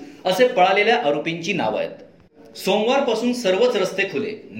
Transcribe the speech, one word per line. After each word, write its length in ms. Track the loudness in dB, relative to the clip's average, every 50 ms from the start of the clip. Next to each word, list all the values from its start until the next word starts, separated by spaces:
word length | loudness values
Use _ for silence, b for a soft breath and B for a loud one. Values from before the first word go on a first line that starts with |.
| B B B B B
असे 220 | -2 2 4 4 4
पळालेल्या 500 | 4 4 4 4 4 4 4 4 2 2
आरोपींची 560 | 2 0 0 0 -2 -4 -6 -6 -4 -4 -2
नावं 260 | -2 -2 -2 -2 -2
आहेत. 100 | -4 -6 -8 -12 -20 -20 -20 -20 -20 _ _ -20 -20 -20 -16 -8
सोमवारपासून 760 | -2 0 0 0 2 2 2 2 2 0 0 0 0 -2 -2
सर्वच 420 | -2 0 0 2 2 2 2 2
रस्ते 280 | 0 -2 -2 -2 -4 -4
खुले, 400 | -4 -4 -4 -6 -6 -8 -10 -14 -14 -6 -2